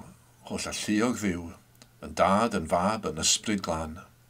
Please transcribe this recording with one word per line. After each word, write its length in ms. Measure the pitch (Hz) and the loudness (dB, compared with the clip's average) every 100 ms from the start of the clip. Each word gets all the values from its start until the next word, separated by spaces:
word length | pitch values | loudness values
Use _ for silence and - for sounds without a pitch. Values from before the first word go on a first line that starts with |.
| - - - - - | -8 -20 -20 -20 -10
holl 160 | - - | -8 -6
a 80 | - | -4
lluog 420 | - 104 120 110 | 0 2 2 0
Dduw, 260 | 101 87 85 - - - - - | -2 -2 -6 -14 -20 -20 -20 -16
yn 120 | 78 78 | -6 2
dad, 400 | 85 101 117 101 | 4 6 4 0
yn 80 | 78 | 0
fab, 400 | 87 95 110 85 | 2 2 0 -4
yn 160 | 78 | -2
ysbryd 400 | 80 - - 104 | 2 2 0 -2
glân. 320 | - 80 78 78 - _ - | 0 -4 -4 -10 -16 _ -20